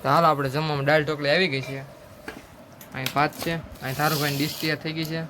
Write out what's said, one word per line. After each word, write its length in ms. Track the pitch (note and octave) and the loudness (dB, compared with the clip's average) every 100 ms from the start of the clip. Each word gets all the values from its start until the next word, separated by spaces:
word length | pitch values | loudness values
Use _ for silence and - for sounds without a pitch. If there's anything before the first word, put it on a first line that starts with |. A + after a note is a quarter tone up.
તો 40 | C3+ | 6
હાલ 120 | D3+ E3 | 6 6
આપણે 240 | C#3+ C#3 | 4 0
જમવામાં 320 | C#3 D#3 C#3+ C#3 | -2 -2 0 4
દાળ 120 | D#3 | 4
ઢોકળી 280 | D3 D3+ C#3+ | 4 -2 2
આવી 180 | D#3+ F#3 | 2 2
ગઈ 100 | C3+ C3 | -2 -6
છે, 140 | C3+ C3+ - - - - - - - - - - | -10 -12 -18 -20 -16 -16 -16 -18 -20 -20 -20 -12
અહીં 160 | C3 C3 C#3 | -6 -2 2
ભાત 160 | D3+ - | 0 0
છે, 100 | - E3 - - | -6 -6 -8 -10
અહીં 140 | B2+ C3 | -8 0
ધારુભાઈની 380 | D3+ D#3 D3 C#3+ | 0 2 0 0
ડીશ 180 | D3 - | -2 -2
તૈયાર 220 | D#3 D3+ | -2 -2
થઈ 100 | D#3+ D#3 | -4 -4
ગઈ 120 | D#3 | -4
છે. 80 | E3 | -4